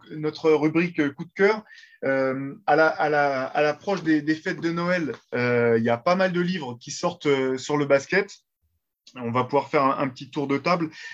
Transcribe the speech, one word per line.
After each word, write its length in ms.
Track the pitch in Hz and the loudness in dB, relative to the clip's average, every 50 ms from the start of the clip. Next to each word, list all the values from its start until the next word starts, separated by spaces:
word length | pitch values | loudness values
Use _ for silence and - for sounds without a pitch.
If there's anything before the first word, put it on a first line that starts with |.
| - - | -14 -14
notre 400 | 156 156 151 156 156 - - 160 | -10 -6 -6 -6 -4 0 2 4
rubrique, 500 | 156 143 151 156 156 165 180 175 170 160 | 4 4 4 2 2 2 0 0 0 -2
euh, 100 | 147 139 | -2 -2
coup 140 | - - 170 | -2 -6 -12
de 80 | 175 - | -8 -2
cœur. 300 | - 196 208 226 214 - - - - - - - - - | 2 2 2 2 0 -4 -14 -20 -20 -20 -20 -14 -6 -4
Euh, 500 | 135 135 135 135 131 131 135 139 139 - - - | -2 0 0 0 -2 -2 -4 -6 -10 -12 -6 0
à 100 | 151 147 | 2 4
la, 100 | 156 160 | 4 4
à 220 | 156 - - 160 151 | 4 2 0 0 0
la, 360 | 151 147 143 139 135 131 131 | 2 2 2 0 0 -2 -4
à 160 | - - 147 | -4 0 0
l'approche 440 | 151 147 147 - - 202 196 170 156 | 0 0 0 -2 -4 -6 -6 -2 0
des, 180 | 160 156 151 | 0 0 2
des 140 | 147 156 156 | 2 -2 -4
fêtes 240 | 156 - 190 165 151 | -4 -4 -6 -6 -4
de 100 | 156 170 | -4 -4
Noël, 420 | 170 175 175 175 180 180 156 123 113 - _ - 127 | -2 -2 -2 -2 -2 -2 -2 -4 -8 -10 _ -8 -4
euh, 420 | 123 123 123 120 120 117 117 117 113 | -2 0 2 2 2 4 4 4 4
il 60 | 113 | 2
y 60 | 120 | 2
a 80 | 117 120 | 0 2
pas 160 | - 175 180 | 2 2 2
mal 180 | 190 190 185 | 2 2 0
de 80 | 170 175 | 0 0
livres 380 | 175 175 185 165 139 123 120 120 | -2 -2 -2 -4 -6 -10 -12 -12
qui 120 | - 143 | -14 -14
sortent, 340 | - - 180 175 175 - - | -8 -4 -4 -4 -4 -2 0
euh, 320 | 147 139 135 131 131 131 127 | 0 2 2 2 0 -2 -4
sur 180 | - - 147 | -4 -2 -2
le 100 | 147 143 | 0 2
basket. 440 | 143 139 135 135 - 180 196 202 - - - _ _ _ _ _ _ _ _ _ _ _ _ _ _ - | 4 2 2 2 2 0 0 0 -2 -6 -20 _ _ _ _ _ _ _ _ _ _ _ _ _ _ -12
On 160 | 127 120 117 | -8 -6 -2
va 100 | 117 127 123 | -2 -2 0
pouvoir 240 | 123 147 135 127 - | 0 0 -2 0 0
faire 140 | 160 147 | 2 2
un, 160 | 135 135 135 - | 2 2 2 0
un 100 | 143 131 | -2 -4
petit 220 | 123 - 143 - | -6 -8 -14 -8
tour 160 | - 151 139 | -6 -4 -2
de 120 | 135 139 139 | -2 -2 -2
table. 320 | - 170 180 170 160 151 - - - - | 0 0 0 0 -2 -4 -8 -10 -16 -16